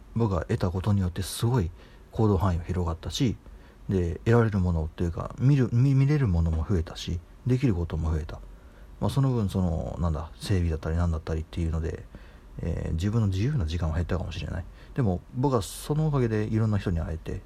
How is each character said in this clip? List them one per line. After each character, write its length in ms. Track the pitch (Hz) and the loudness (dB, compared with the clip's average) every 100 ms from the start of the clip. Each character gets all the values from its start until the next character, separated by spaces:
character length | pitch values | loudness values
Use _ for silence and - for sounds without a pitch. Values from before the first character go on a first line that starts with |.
| - | -8
僕 200 | 113 113 | -2 0
が 80 | 90 | 0
得 160 | - - | 0 0
た 120 | 95 | 0
こ 100 | 92 | 0
と 120 | 95 | 2
に 80 | 101 | 2
よ 80 | 90 | 2
っ 20 | |
て 120 | - | -2
す 220 | - - | -6 -2
ご 160 | 117 127 | 0 2
い 100 | 82 - - - - | 0 -6 -20 -20 -10
行 160 | - 107 | 0 2
動 100 | 98 | 4
範 160 | 98 | 2
囲 40 | 85 | 0
が 60 | |
広 220 | - 87 85 | -2 -4 -2
が 60 | |
っ 40 | 80 | -4
た 140 | 90 | -6
し、 260 | - 131 - - - - - - | 0 0 -2 -10 -20 -20 -14 -2
で、 320 | 95 87 - | 0 0 -2
得 80 | - | 4
ら 120 | 117 | 6
れ 60 | 110 | 6
る 80 | 101 | 4
も 140 | 90 | 2
の 120 | 82 | 2
っ 40 | 78 | -2
て 160 | - | -2
い 40 | 87 | -2
う 40 | |
か、 220 | - - - | -2 -8 0
見 180 | 127 143 | 4 4
る、 120 | 110 | 4
見-、 220 | 117 139 | 4 4
見 120 | 135 139 | 4 4
れ 120 | 151 | 4
る 100 | 123 | 2
も 140 | 85 | 2
の 80 | 82 | 2
も 140 | 80 80 | 0 0
増 100 | 95 | 0
え 40 | |
た 140 | 78 - | -2 -6
し、 240 | - 85 - - 120 | -6 -6 -8 -6 0
で 120 | 127 | 2
き 80 | 131 | 2
る 80 | |
こ 100 | 87 | 0
と 120 | 85 80 | -2 -2
も 140 | 80 | -2
増 80 | 78 | -2
え 20 | |
た。 180 | 73 - - - - - - - | -4 -12 -14 -20 -20 -20 -18 -4
ま 80 | 202 | -2
あ、 20 | |
そ 100 | - | 2
の 100 | 135 | 2
分、 200 | 123 101 | 2 0
そ 100 | 98 | 2
の、 360 | 90 80 - - | 0 0 -4 -2
な 120 | 85 | -2
ん 20 | |
だ、 180 | 76 80 - | -2 -6 -10
整 160 | - 95 | -2 0
備 140 | 85 | 2
だ 60 | 78 | -2
っ 20 | |
た 120 | 82 | -2
り 60 | 85 | 0
な 100 | 87 | 0
ん 40 | |
だ 80 | 82 | -2
っ 20 | |
た 140 | - | -4
り 80 | 78 | -6
っ 20 | |
て 160 | 78 - | -4 -4
い 80 | 82 | -2
う 20 | |
の 100 | 80 | -2
で、 220 | 80 - - - - - - - | -4 -6 -12 -18 -18 -20 -18 -8
え 240 | 85 85 80 | -4 -4 -2
ー、 20 | |
自 180 | 80 98 | 0 0
分 100 | 113 | 2
の 60 | 104 | 2
自 160 | 92 | 2
由 160 | 120 151 | 0 0
な 80 | 78 | -2
時 120 | 85 | -2
間 120 | 85 | -2
は 60 | 76 | -2
減 80 | |
っ 20 | 85 | 0
た 100 | 90 | -2
か 80 | |
も 80 | - | -4
し 80 | - | -8
れ 60 | - | -8
な 140 | - | -8
い。 40 | - - - | -10 -16 -10
で 80 | - | 0
も、 180 | 110 87 - | 2 0 -4
僕 200 | 123 139 | -2 2
は 60 | 123 | 2
そ 340 | - - - | -2 -8 -4
の 120 | 151 156 | 0 2
お 40 | |
か 100 | 143 | 2
げ 80 | 117 | 2
で 160 | 107 | 0
い 120 | 107 110 | 0 2
ろ 100 | 113 | 2
ん 40 | |
な 80 | 104 | 2
人 120 | 101 | 0
に 100 | 82 | -2
会 160 | 80 80 | -2 -6
え 20 | |
て、 240 | - - | -8 -10